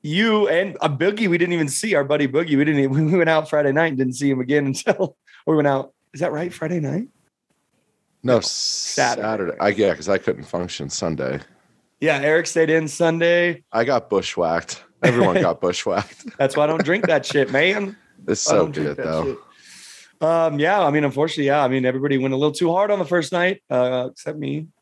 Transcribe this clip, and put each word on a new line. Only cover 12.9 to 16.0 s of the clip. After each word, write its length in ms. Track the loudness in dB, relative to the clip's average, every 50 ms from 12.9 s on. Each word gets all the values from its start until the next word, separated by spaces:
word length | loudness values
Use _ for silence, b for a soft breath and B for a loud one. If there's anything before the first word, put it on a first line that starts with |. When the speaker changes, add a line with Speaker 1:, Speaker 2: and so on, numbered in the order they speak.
| -2 0 0 0 2 2 2 2 4 2 2 0 -2 -6 _ _ -2
Speaker 2:
I 120 | -2 0
got 240 | 2 0 0 0 0
bushwhacked. 720 | -2 -2 0 -2 -2 -2 0 0 0 -2 -2 -6 -14 -16 -16 _ _ _ 2
Everyone 320 | 2 4 4 2 4 4
Speaker 1:
<laughs> 60 | 2
Speaker 2:
got 200 | 2 0 0 0
bushwhacked. 640 | 0 -2 -2 0 -2 -2 -2 -2